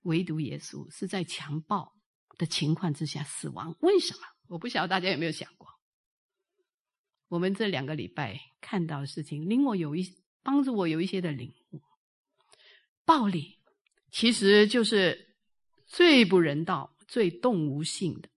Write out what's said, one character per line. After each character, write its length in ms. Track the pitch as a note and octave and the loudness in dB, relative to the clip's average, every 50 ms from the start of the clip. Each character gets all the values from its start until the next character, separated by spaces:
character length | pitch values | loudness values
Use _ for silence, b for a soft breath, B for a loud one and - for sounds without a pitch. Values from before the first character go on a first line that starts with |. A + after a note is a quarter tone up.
| _ | _
唯 200 | F#3 D#3+ E3+ F#3+ | 0 0 0 0
独 160 | E3+ D#3 D#3 | -2 -4 -4
耶 180 | D3+ A2+ - D3+ | -4 -6 -6 -10
稣 320 | - - - - - D3+ | -12 -14 -14 -16 -16 -16
是 160 | - - G3+ | -10 -10 -8
在 160 | F#3 - F#3 | -6 -4 -6
强 380 | E3+ - - - - D3+ C#3+ D#3+ | -6 -6 -8 -12 -10 -8 -8 -8
暴 320 | D#3 _ G#3 F#3 - - _ _ _ _ _ _ _ _ - - | -4 _ -4 -4 -4 -10 _ _ _ _ _ _ _ _ -8 -6
的 80 | E3+ | -6
情 280 | D#3+ - - D3+ D3 D#3+ | -4 -2 -2 0 0 0
况 180 | - - D#3+ | 0 0 -4
之 120 | C#3+ - D#3+ | -4 -4 -6
下 180 | C#3+ - C#3+ | -8 -6 -8
死 280 | D3 - - - - - | -10 -8 -10 -10 -10 -10
亡。 260 | - F2 - E3 - _ | -10 -10 -12 -12 -6 _
为 180 | D4 F4 G#4 F4+ | 2 4 4 4
什 160 | - - - | 2 -2 -8
么？ 60 | - - - _ _ _ _ | -10 -18 -20 _ _ _ _
我 100 | F3 E3 | -12 -10
不 80 | - | -8
晓 160 | A#3+ A#3+ G3 | -4 -2 -2
得 60 | E3 F3 | -2 0
大 100 | F#3+ F#3 | -2 -2
家 120 | F3 F#3+ | 0 -2
有 80 | F3+ C#3 | -2 0
没 80 | E3+ | -2
有 40 | E3 | -4
想 180 | D#3 - - - _ | -4 -6 -12 -14 _
过。 120 | _ - - _ _ _ _ _ _ _ _ _ _ _ _ _ _ _ _ _ _ _ _ _ _ _ _ _ _ _ _ _ _ _ _ | _ -20 -20 _ _ _ _ _ _ _ _ _ _ _ _ _ _ _ _ _ _ _ _ _ _ _ _ _ _ _ _ _ _ _ _
我 100 | F3 E3+ | -4 -2
们 160 | F3+ F#3+ G3 | 0 -2 -2
这 140 | G3+ A3+ G3+ | -2 -4 -4
两 160 | F3 - C3+ | -2 -4 -4
个 100 | C3+ D#3 | -6 -6
礼 140 | D3 G2 F#2+ | -8 -8 -10
拜 320 | _ - C#3 G2+ G2 C#3 - _ _ _ | _ -8 -8 -8 -8 -12 -18 _ _ _
看 260 | - - - F#3+ E3+ | -12 -6 -4 -4 -4
到 140 | D#3+ D3+ C#3 | -4 -6 -8
的 60 | C#3+ | -8
事 160 | C3+ - D#3 | -8 -10 -12
情， 260 | D3 - D3 C#3+ D#3 F#3 | -10 -10 -10 -8 -4 -2
令 160 | A3+ C4 C#4+ | 0 0 2
我 120 | C4 G#3+ | 0 0
有 180 | F#3 D#3+ D3 D3 | -2 -4 -4 -4
一， 220 | F3 F#3 - - _ _ _ _ _ | -4 -6 -6 -10 _ _ _ _ _
帮 200 | _ C4+ C#4 C#4+ | _ 0 0 0
助 120 | C#4 C4 A#3+ | 0 0 0
我 140 | G3+ F3+ D#3+ | 0 0 0
有 120 | D#3 D#3+ | 0 -2
一 60 | F3+ | -2
些 140 | F#3+ - F#3+ | -2 -4 -4
的 100 | F3+ E3 | -4 -4
领 200 | D3 A#2+ A#2+ D3+ - _ _ _ | -6 -6 -10 -12 -16 _ _ _
悟。 120 | - C#3 _ _ _ _ _ _ _ _ _ _ _ _ b b b b b b b b b b _ _ _ | -20 -20 _ _ _ _ _ _ _ _ _ _ _ _ b b b b b b b b b b _ _ _
暴 240 | - D#4+ C#4+ A3+ G3+ | 2 2 4 4 0
力 320 | F3+ E3 C#3+ - - _ _ _ _ _ _ _ _ _ _ _ | 0 -2 -6 -8 -16 _ _ _ _ _ _ _ _ _ _ _
其 220 | - - A3 A#3 | -4 0 2 2
实 340 | A#3 - G3 G3 G3+ G#3 G#3+ | 2 4 6 6 8 8 8
就 160 | G#3 A#3 B3 | 6 4 2
是 540 | A3 - A3+ G3+ F#3+ E3 - - - _ _ _ _ _ _ _ _ _ _ _ _ | 2 2 2 4 4 2 0 -2 -10 _ _ _ _ _ _ _ _ _ _ _ _
最 380 | _ - - F4 E4+ D4 B3+ A3+ | _ 4 6 8 8 10 8 8
不 160 | E3+ F#3+ F3+ | 8 6 4
人 240 | E3+ D3+ C#3+ D3+ E3 | 4 4 0 -2 -2
道、 320 | G3 F3+ C#3+ C#3 - _ _ _ | -2 -4 -4 -6 -10 _ _ _
最 240 | - - B3 G#3+ F3 | -6 0 0 0 0
动 380 | E3+ - - B3+ A3+ F3 D#3 D3 | 0 0 0 0 2 2 0 -2
物 140 | C3+ D3 | -2 -4
性 360 | D#3+ - - - G3+ D#3+ - - | -4 -6 -4 -4 -4 -4 -4 -8
的 80 | - _ _ | -14 _ _